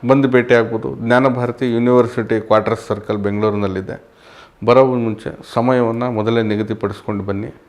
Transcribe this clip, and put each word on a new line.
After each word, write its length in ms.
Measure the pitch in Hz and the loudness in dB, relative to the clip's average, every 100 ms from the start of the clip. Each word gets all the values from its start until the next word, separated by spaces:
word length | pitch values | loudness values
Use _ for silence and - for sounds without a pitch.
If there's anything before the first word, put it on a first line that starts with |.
| 120 | 2
ಬಂದು 200 | 139 135 | 2 4
ಭೇಟಿ 260 | 123 120 | 2 4
ಆಗ್ಬೋದು. 420 | 120 110 113 127 135 | 2 2 -4 -8 -8
ಜ್ಞಾನಭಾರತಿ 680 | 117 123 135 123 123 120 131 | 0 2 2 0 -4 -4 -2
ಯೂನಿವರ್ಸಿಟಿ 680 | 117 120 123 113 120 107 110 | 0 2 4 2 -2 -2 -2
ಕ್ವಾರ್ಟರ್ಸ್ 460 | 104 107 104 113 - | 2 2 2 -4 -4
ಸರ್ಕಲ್ 320 | 104 - 107 | -8 -6 -4
ಬೆಂಗಳೂರಿನಲ್ಲಿದೆ. 760 | 101 101 110 104 101 95 95 - - _ - - - _ | -4 -2 -2 -2 -4 -6 -8 -12 -16 _ -20 -20 -20 _
ಬರೋ 180 | 104 123 131 | 4 4 4
ಮುಂಚೆ 440 | 127 117 107 - - - | 2 -2 -4 -10 -14 -6
ಸಮಯವನ್ನು 560 | - 120 127 117 117 123 | -2 2 2 0 -2 -4
ಮೊದಲೇ 320 | 110 107 113 | -2 0 0
ನಿಗದಿಪಡಿಸ್ಕೊಂಡು 800 | 110 104 107 110 104 98 - 101 | 0 -2 -4 -4 -6 -6 -6 -6
ಬನ್ನಿ. 280 | 98 98 117 - | -4 -6 -8 -14